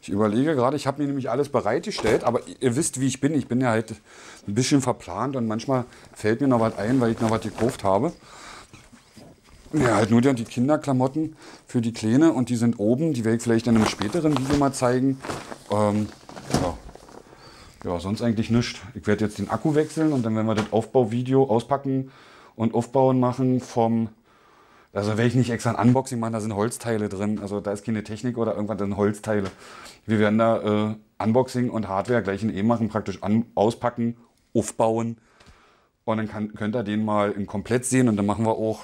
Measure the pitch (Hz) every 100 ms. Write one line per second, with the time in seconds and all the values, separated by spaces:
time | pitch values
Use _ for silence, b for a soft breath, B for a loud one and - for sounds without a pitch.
0 | - 101 107 107 147 147 120 143 131 139
1 | 143 139 120 123 143 120 101 131 196 -
2 | 107 135 - 117 - 87 127 120 165 131
3 | 131 127 147 156 - 120 131 110 110 113
4 | B B B B - 104 127 147 131 110
5 | - 90 127 135 113 110 127 131 120 B
6 | B - 107 117 139 123 113 - 101 135
7 | 117 113 117 113 110 92 113 - 101 98
8 | 151 175 B B B B B B B -
9 | _ - - - _ - - 156 127 104
10 | 107 117 131 127 113 - 127 151 143 127
11 | 131 143 160 B B B B 123 117 113
12 | 110 123 160 127 120 120 117 - 104 123
13 | 165 131 110 113 117 113 120 113 107 -
14 | 104 175 156 143 135 143 139 135 127 127
15 | 135 135 B B B B - 104 104 104
16 | 104 - - - - - 87 82 - -
17 | - - - B B B B B - 87
18 | 90 110 120 107 110 117 120 - - 107
19 | - 107 107 104 98 110 160 147 156 160
20 | 160 139 113 110 110 107 104 110 110 131
21 | 117 120 127 135 135 113 117 139 139 135
22 | 131 B B B B - 113 113 117 139
23 | 131 131 123 123 127 127 - 123 113 113
24 | 113 - b b b b b b b 98
25 | 104 107 120 123 120 117 120 110 113 123
26 | 131 120 113 113 107 101 110 - 117 110
27 | 104 95 104 107 101 101 101 104 - 107
28 | 104 110 127 117 113 98 104 101 101 101
29 | 104 104 - 107 95 - B B B B
30 | - 107 104 107 113 113 104 104 107 107
31 | _ _ 110 117 127 123 123 113 95 95
32 | 98 120 95 98 110 87 107 117 110 107
33 | 98 92 95 110 117 - 104 113 120 -
34 | 117 117 b b _ 117 - - 113 113
35 | 117 113 b b b b b b b _
36 | - 110 107 107 104 - 107 117 104 107
37 | 110 104 104 101 95 104 92 120 120 131
38 | 127 104 101 101 113 113 110 107